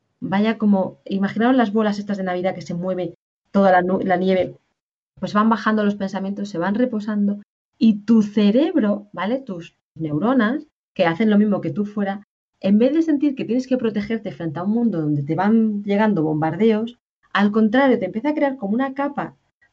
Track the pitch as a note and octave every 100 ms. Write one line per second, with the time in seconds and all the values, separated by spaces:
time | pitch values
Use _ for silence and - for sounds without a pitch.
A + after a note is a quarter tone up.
0 | _ _ F3 F#3+ A3 A3 G#3+ G3 F#3 -
1 | - G3 G3 G3+ A#3 C4 G#3+ G#3+ G#3+ G3+
2 | G#3 F#3+ F#3 F3+ F#3 F3+ E3+ F3 F#3 F#3
3 | F3 - _ _ _ G3+ G3 F#3 F3+ F#3+
4 | F#3+ F3+ F#3 F#3 - - _ _ _ _
5 | _ _ F3 G3 A3 A3 A3 G#3+ G#3 G3+
6 | F#3+ F#3+ F#3+ G3+ G3+ E3 F3+ G#3 B3+ G#3+
7 | G#3+ G#3 G3+ G3+ - _ _ _ A3+ G#3
8 | - A3+ G#3 - G#3 A3+ E4 E4+ G#3 G3+
9 | - F3 F#3+ C4 C4+ F3 E3 _ _ -
10 | D#3 D3 G#3+ C4+ G#3 D4 - _ _ -
11 | E3+ E3 A3 G3+ G#3+ F#3 E3 C#3+ G#3 G#3+
12 | G3 G3 - _ _ _ F#3+ G#3 B3+ D#4
13 | E4 D4 D4 C4 - A#3+ B3+ B3+ A#3 G#3
14 | G3+ A3+ G3 - E3+ D3 F#3 A3+ A#3+ E3+
15 | D3+ D3 C#3+ D#3+ G3 A3+ A3 G#3 G3+ G3+
16 | A3 E3+ D#3 D#3 D#3+ E3+ A3+ G#3+ A#3 -
17 | _ _ _ F#3+ G#3 A3 A3 B3 C#4 A3
18 | F#3 G3+ C#4+ D4+ C#4 C4 G3 A3+ C4+ C4+
19 | C#4+ C#4+ E3 - _ _ _